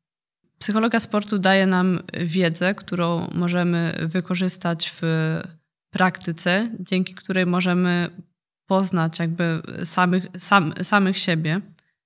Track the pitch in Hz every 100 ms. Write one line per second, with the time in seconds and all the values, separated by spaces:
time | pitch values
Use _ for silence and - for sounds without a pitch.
0 | _ _ _ _ _ _ - 214 226 226
1 | - 208 208 208 185 190 190 185 185 175
2 | - - 175 170 175 165 180 196 - 180
3 | 170 170 - - 175 180 175 170 170 -
4 | 160 180 170 180 185 - 175 165 - -
5 | 165 160 160 160 - - _ _ _ -
6 | 185 - - 165 - 185 233 226 180 185
7 | 185 - - 185 180 180 185 175 180 175
8 | 170 - - _ _ _ - 190 190 180
9 | 165 160 170 170 170 165 - - 175 -
10 | 180 180 180 185 - 202 156 - 185 208
11 | 190 190 - 165 160 170 - - _ _